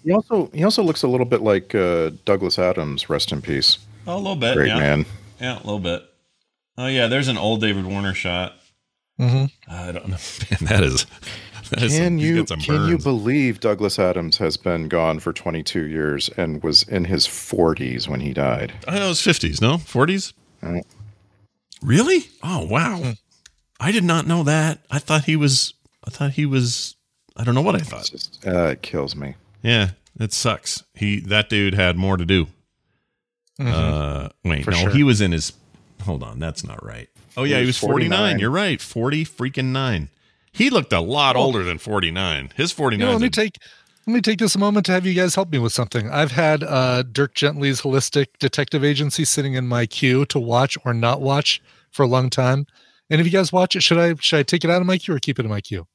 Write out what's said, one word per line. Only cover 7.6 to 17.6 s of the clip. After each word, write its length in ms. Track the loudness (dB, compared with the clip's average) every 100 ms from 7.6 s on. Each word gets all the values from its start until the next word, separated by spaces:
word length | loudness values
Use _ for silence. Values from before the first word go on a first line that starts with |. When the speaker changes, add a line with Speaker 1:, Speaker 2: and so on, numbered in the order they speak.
Speaker 2:
David 240 | 0 -2
Warner 300 | -4 -4 -4
shot. 400 | -4 -4 -4 -6 -12 _ _ _ _ _ -2
Speaker 3:
Mm-hmm. 280 | 2 2 0 _ -16
Speaker 2:
I 220 | -12 -10
don't 160 | -10 -8
know. 80 | -8 -8
<laughs> 160 | -12 -6 -4
Man, 80 | 0
that 140 | 2
is, 200 | 2 0 -6 -12 -16 -16 -18 -18 -8
that 120 | -2
is 100 | 0
Speaker 1:
Can 120 | 2
Speaker 2:
some, 140 | 0 0
he's 100 | 0
Speaker 1:
you, 80 | 0
Speaker 2:
got 120 | -2
some 120 | -6
Speaker 1:
can 140 | -2 0 2
you 60 |
Speaker 2:
burns. 100 | 0
Speaker 1:
believe 560 | 0 0 0 0 0 0
Douglas 380 | -2 0 -2 2
Adams 400 | 0 0 -2 -2
has 180 | -2 -2
been 320 | -2 -2 0
gone 300 | 0 2 0
for 140 | -4
twenty-two 500 | -6 -6 -6 -4 -4 -4
years 420 | -2 -2 -2 -4 -4
and 260 | -4 -2
was 220 | 0 0
in 220 | 0 -2 0
his 200 | 0 0
forties 800 | -4 -6 2